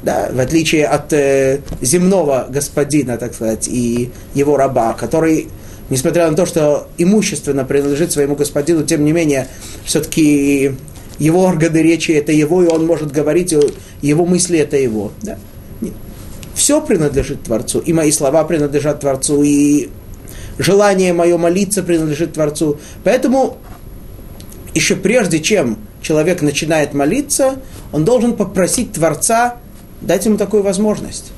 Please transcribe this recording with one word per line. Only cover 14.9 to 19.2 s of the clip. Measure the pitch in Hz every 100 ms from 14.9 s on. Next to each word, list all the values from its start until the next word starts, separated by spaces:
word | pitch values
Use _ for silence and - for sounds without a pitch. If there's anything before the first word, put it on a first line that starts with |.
| 107 101 -
Да? | 202 - - - - -
Нет. | - - - - - - - -
Всё | - 294
принадлежит | 302 202 151 135 117 127
Творцу, | - 110 - -
и | -
мои | 165 156
слова | - 143 156
принадлежат | 156 170 147 147 147 143
Творцу, | 139 131